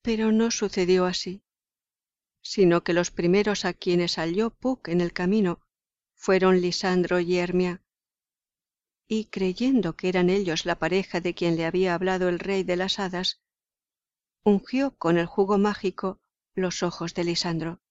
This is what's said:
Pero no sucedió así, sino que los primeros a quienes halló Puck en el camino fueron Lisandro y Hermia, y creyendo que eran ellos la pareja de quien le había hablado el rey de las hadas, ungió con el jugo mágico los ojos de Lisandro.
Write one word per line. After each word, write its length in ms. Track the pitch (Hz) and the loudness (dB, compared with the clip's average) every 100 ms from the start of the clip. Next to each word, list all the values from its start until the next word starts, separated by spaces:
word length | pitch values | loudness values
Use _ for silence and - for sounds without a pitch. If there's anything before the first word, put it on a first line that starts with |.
Pero 320 | - 220 220 | -2 0 2
no 180 | 220 233 | 2 2
sucedió 540 | 226 202 - 180 185 | 0 -4 0 2 4
así, 380 | 180 180 - 190 _ _ _ _ _ _ _ _ _ _ | 2 -2 -8 -12 _ _ _ _ _ _ _ _ _ _
sino 420 | - - 185 170 | -10 4 4 4
que 120 | - | 2
los 160 | 175 175 | 0 0
primeros 560 | - 175 190 208 202 196 | -2 2 2 2 -2 -4
a 80 | |
quienes 420 | 175 - 175 175 - | -4 0 0 0 -2
halló 320 | 165 180 226 | -4 -2 -4
Puck 380 | _ 254 262 - | _ -4 -4 -2
en 140 | 170 | -2
el 100 | 175 | -2
camino 480 | - 180 220 190 175 _ _ _ _ _ | -2 0 2 0 -2 _ _ _ _ _
fueron 480 | _ - 190 185 185 | _ 0 4 4 4
Lisandro 580 | 180 175 196 180 170 180 | 2 -2 0 0 2 0
y 160 | 175 180 | 0 0
Hermia, 460 | 175 180 180 175 _ _ _ _ _ _ _ _ _ _ _ _ _ | 0 0 0 -4 _ _ _ _ _ _ _ _ _ _ _ _ _
y 200 | 220 214 | -6 -4
creyendo 720 | - 190 180 247 262 175 160 | -4 -4 -2 2 2 0 -4
que 120 | 185 | -2
eran 220 | 185 180 | 2 2
ellos 340 | 196 190 151 | 2 0 -2
la 140 | 175 170 | -2 -2
pareja 420 | 160 185 190 180 | 0 0 -2 -4
de 140 | 175 | -4
quien 220 | 175 175 165 | -2 0 0
le 100 | 165 | 0
había 280 | 180 185 | 0 0
hablado 360 | 170 185 185 180 | 0 0 0 0
el 80 | 175 | -2
rey 240 | 180 196 | -2 -4
de 140 | 180 180 | -2 -2
las 220 | 190 - | -2 -4
hadas, 440 | 190 180 185 - _ _ _ _ _ _ _ _ _ _ | -4 -4 -6 -6 _ _ _ _ _ _ _ _ _ _
ungió 520 | - 202 - 254 277 - | 2 2 0 -2 -2 -2
con 220 | - 170 | 0 2
el 80 | 170 | 0
jugo 320 | - 196 202 | 0 2 2
mágico 640 | 208 202 196 - 190 190 _ _ _ | 2 0 -6 -4 -8 -8 _ _ _
los 280 | - 185 - | -4 -4 -2
ojos 300 | 180 - 165 | -4 -4 -8
de 120 | - | -4
Lisandro. 580 | 175 170 180 165 160 175 _ | -2 -2 -2 -4 -4 -10 _